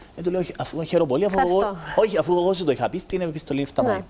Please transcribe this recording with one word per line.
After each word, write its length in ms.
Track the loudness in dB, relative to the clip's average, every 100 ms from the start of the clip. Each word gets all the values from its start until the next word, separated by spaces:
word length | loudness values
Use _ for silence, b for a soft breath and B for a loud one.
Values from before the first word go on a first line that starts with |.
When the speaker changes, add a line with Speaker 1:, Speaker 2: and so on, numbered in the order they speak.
| B -6
Speaker 1:
Ε, 60 |
του 100 | -4
λέω, 80 | -2
"Όχι, 140 | -4 -6
αφού 260 | -8 -6
χαίρομαι 260 | 0 2 2
πολύ, 160 | 2 2
αφού 140 | 2
εγώ, 200 | 2 2
Speaker 2:
Ευχαριστώ. 420 | 0 -2 -4 2
Speaker 1:
όχι, 160 | 2 2
αφού 160 | 2
εγώ 200 | 2 2
σου 100 | 2
το 80 | 0
είχα 180 | 2 0
πει 80 | -2
στην 240 | -4 -4
επιστολή 400 | -2 -6 -4 -4
εφτά 220 | -2 0
Speaker 2:
Ναι. 140 | 0 0
Speaker 1:
Μαΐου". 40 | -4